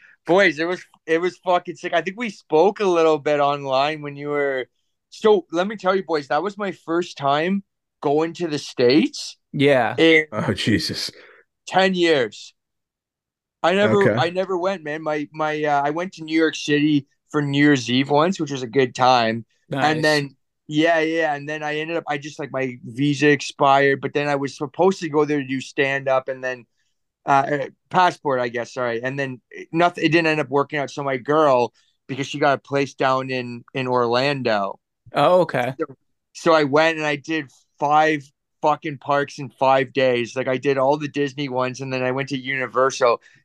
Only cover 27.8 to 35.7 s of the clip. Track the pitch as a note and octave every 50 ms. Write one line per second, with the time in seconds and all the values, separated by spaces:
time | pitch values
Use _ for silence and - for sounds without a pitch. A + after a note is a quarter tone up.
27.8 | _ _ - F3+ F3+ F3 - - - D3 C3 B2 B2 B2 A#2 A#2+ A#2 - - C3
28.8 | B2 A#2+ A2+ A2+ B2 C3 C#3 C#3 C#3 C3 B2+ A#2 _ _ - - - - D#3+ E3
29.8 | F3 F3 E3+ D3+ E3 D#3 D3+ E3+ E3 D#3+ D#3 D3+ C#3+ B2 C3+ C#3 C#3 - D#3 D3
30.8 | C3+ B2+ - D3 C#3+ C#3 C3+ B2+ A2 D3 D3 D#3+ D#3 C#3+ C3 B2 A#2+ A2 - _
31.8 | _ _ _ _ _ - C3+ C3+ C3+ - - C#3+ D3+ C#3+ C3+ - - - C#3+ C#3
32.8 | C#3 B2+ - - C#3+ C3 C3 C3 C3 C3 C3 B2+ B2 B2 A#2+ A#2+ - _ - C3+
33.8 | B2+ B2+ B2 B2 A#2+ A#2 A#2+ B2 C3+ C#3+ C#3+ C3+ B2 A#2 G#2+ G2+ G2 G2 - -
34.8 | _ _ _ _ _ - - D3 C#3+ E3 F3+ F#3 E3 - - B2+ A#2+ B2+